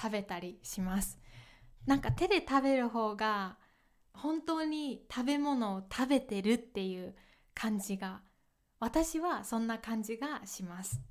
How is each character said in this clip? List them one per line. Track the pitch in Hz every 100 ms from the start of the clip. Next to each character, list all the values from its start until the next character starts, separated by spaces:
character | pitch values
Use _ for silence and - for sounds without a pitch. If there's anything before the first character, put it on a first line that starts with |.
食 | 226
べ | 208
た | 202 180
り | 180 -
し | - -
ま | 185 196
す。 | - - - - - - - - -
な | 269
ん |
か | -
手 | - 359
で | 370
食 | - 269
べ | 269 262
る | 240
方 | 226 214
が | 208 220 208 190 - - _ _ _ _
本 | - 294 320
当 | 320 320
に | 311 302 294 - -
食 | 247
べ | 247 285
物 | 285 262 214
を | 190 190
食 | - 254
べ | 269
て | 269 202
る | 202
っ | 240
て | - 202 190
い | 185
う | 180 - - _ _
感 | - 226 208
じ | 190 196
が、 | 190 190 - _ _ _ _ _
私 | 233 320 320 320
は | 349 240
そ | - 226
ん | 226
な | 220
感 | 226 226
じ | 214 226
が | 285 269 190
し | -
ま | 180 180
す。 | 190 - -